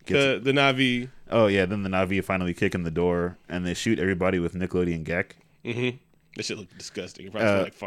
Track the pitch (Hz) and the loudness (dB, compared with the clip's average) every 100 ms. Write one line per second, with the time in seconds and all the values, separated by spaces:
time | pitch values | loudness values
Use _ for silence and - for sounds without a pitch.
0 | - 143 135 104 131 139 139 131 131 123 | 0 2 2 2 2 4 4 4 2 0
1 | 127 - - 117 107 98 90 104 95 95 | -4 -12 0 4 6 4 2 0 -2 0
2 | 92 98 90 95 90 87 98 92 85 80 | 0 0 0 -2 -2 0 0 0 -2 0
3 | 87 87 87 90 - 90 90 87 113 110 | 2 2 -2 -6 -8 -6 -4 -2 0 0
4 | 92 87 92 92 85 90 92 90 87 82 | 0 0 0 0 -2 -4 -2 0 0 -2
5 | 80 85 - - _ _ 120 117 123 123 | -2 -4 -4 -10 _ _ -10 -4 -4 -6
6 | _ _ _ - 107 110 92 - - 104 | _ _ _ -10 -8 -10 -12 -18 -14 -12
7 | 90 - 95 107 107 101 92 - | -12 -14 -10 -2 2 2 0 -6